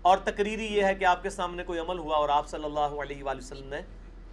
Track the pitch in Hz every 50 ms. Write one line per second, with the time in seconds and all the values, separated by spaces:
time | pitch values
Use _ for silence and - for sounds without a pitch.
0 | - 175 190 190 - 214 - 202 202 208 220 220 226 214 208 208 196 190 196 190
1 | 190 180 180 180 180 196 190 - 180 175 175 175 180 - 175 165 160 165 185 175
2 | 160 151 160 151 147 143 143 147 147 - - 156 151 147 147 151 147 143 147 147
3 | 143 139 143 143 135 139 135 131 123 - 139 135 135 135 143 160 190 - - -
4 | - - - - - -